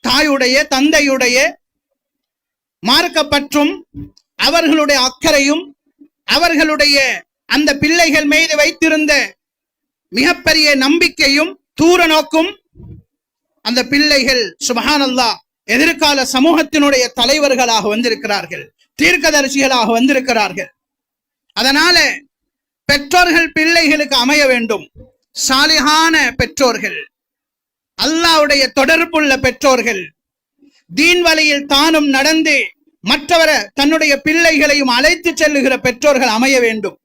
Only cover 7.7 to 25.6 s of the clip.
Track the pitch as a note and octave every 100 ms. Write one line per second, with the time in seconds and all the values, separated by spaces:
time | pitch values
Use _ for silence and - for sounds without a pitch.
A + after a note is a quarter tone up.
7.7 | C#4+ D4 E4+ E4 D4+ D4+ D#4 D#4+ D4+ D4
8.7 | E4 D#4+ D#4 D4+ C#4+ A3+ - _ _ _
9.7 | _ _ _ _ G3 D4 F4 D#4+ D#4 D4+
10.7 | C#4 C4 E4 E4+ - C#4+ C#4 E4 - _
11.7 | - D#4+ F4+ E4 D#4 D4+ D#4+ F4 G4+ _
12.7 | - - - _ _ _ _ _ _ G#3+
13.7 | A#3+ B3 C#4+ D4+ C#4+ C4 B3+ G3+ - -
14.7 | A#3 A3+ D4 C4+ B3+ A#3 G3+ _ _ -
15.7 | A#3 D#4+ D#4 D#4 C#4 C4 C4 D4+ D#4+ D#4
16.7 | D#4 C#4+ C4+ B3 - B3 D4+ C#4+ C4 A#3+
17.7 | A3+ G3 G#3+ A#3+ A3 G#3+ G3+ E3+ D#3+ -
18.7 | _ _ - D#4+ F4 D#4+ D4 C4+ C4+ C#4
19.7 | C4+ A3+ A3+ C4 C4 B3+ A3+ G3 E3+ -
20.7 | _ _ _ _ _ _ _ _ - B3
21.7 | C#4 E4 F4 C#4+ F#3+ _ _ _ _ _
22.7 | _ - C#4+ C#4+ F4+ F4 E4+ E4 D#4+ D#4
23.7 | E4+ D#4 D#4 D4 C4+ B3 D4+ C#4 B3 A3+
24.7 | G3+ D#3 - - _ _ - - C4